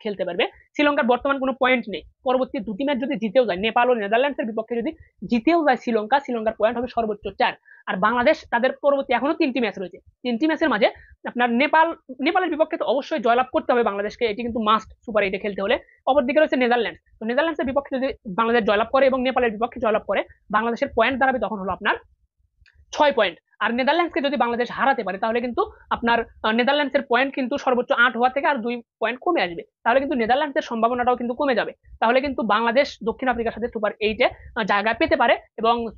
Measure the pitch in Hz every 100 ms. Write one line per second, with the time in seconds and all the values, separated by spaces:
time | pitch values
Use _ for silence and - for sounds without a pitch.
0 | 220 196 185 175 302 - _ - 294 294
1 | 240 240 277 277 269 262 254 254 220 165
2 | - _ 262 254 254 - 196 190 277 262
3 | 277 247 214 262 233 180 220 240 247 240
4 | 202 226 277 277 233 220 220 233 233 -
5 | - _ 185 233 233 339 294 247 - 220
6 | 214 277 277 233 220 - 214 240 247 -
7 | 220 208 202 - 226 - _ - - 196
8 | 214 247 247 311 - 233 254 262 285 277
9 | 269 240 277 320 311 254 220 190 180 180
10 | _ _ 247 226 311 302 320 214 254 -
11 | - - - 240 247 233 302 311 330 294
12 | - 254 285 359 359 302 311 - - 247
13 | 262 311 226 240 254 311 - 247 226 196
14 | 202 - 233 208 240 233 214 220 - -
15 | - 208 202 196 208 196 196 269 - _
16 | - 277 254 285 311 294 240 240 196 -
17 | _ _ 220 247 320 330 269 269 285 262
18 | 262 - - 180 226 240 214 208 226 269
19 | 269 262 247 254 240 214 254 - 226 208
20 | 202 202 339 _ - 208 233 233 269 -
21 | 226 262 262 254 202 208 190 180 208 359
22 | - _ _ _ _ _ _ _ _ -
23 | 294 233 196 165 _ - 208 233 262 320
24 | 339 330 277 262 233 233 240 - 240 254
25 | 185 190 226 233 247 233 415 - _ -
26 | 233 233 - - 220 226 247 294 285 285
27 | - 233 277 277 247 285 - 247 240 233
28 | 247 233 247 262 311 285 226 240 - _
29 | 220 254 349 339 180 170 - _ 233 262
30 | 277 277 220 262 302 311 - 233 226 247
31 | 240 247 240 240 285 240 208 - _ -
32 | 226 254 285 226 208 214 233 233 285 -
33 | 202 220 262 233 226 220 240 226 208 -
34 | 214 214 269 - - - 208 202 208 233
35 | 320 311 240 - - - 220 233 233